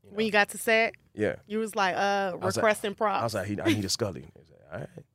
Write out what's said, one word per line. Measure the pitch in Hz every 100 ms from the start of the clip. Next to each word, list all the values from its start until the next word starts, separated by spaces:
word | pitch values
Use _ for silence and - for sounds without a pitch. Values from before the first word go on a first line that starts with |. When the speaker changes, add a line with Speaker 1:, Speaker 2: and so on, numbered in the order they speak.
Speaker 1:
You | 202
Speaker 2:
When | 202 220
you |
Speaker 1:
know? | 208
Speaker 2:
got | 202
to | 202
set, | - 220 226 - _
Speaker 1:
Yeah. | 196 208 - -
Speaker 2:
you | 214
was | 220 208
like, | 190 165
uh, |
Speaker 1:
I | 202 202 196 175
was |
like, | 190 214
Speaker 2:
requesting | 214 214 208 202
props. | 214 -
Speaker 1:
I |
was | 113 101
like, | 95
"He, | 98
I | 78
need | 107 95
a |
Scully." | - 107 69
He | 73 -
was | -
like, | - -
"All | 90
right." | - 165 -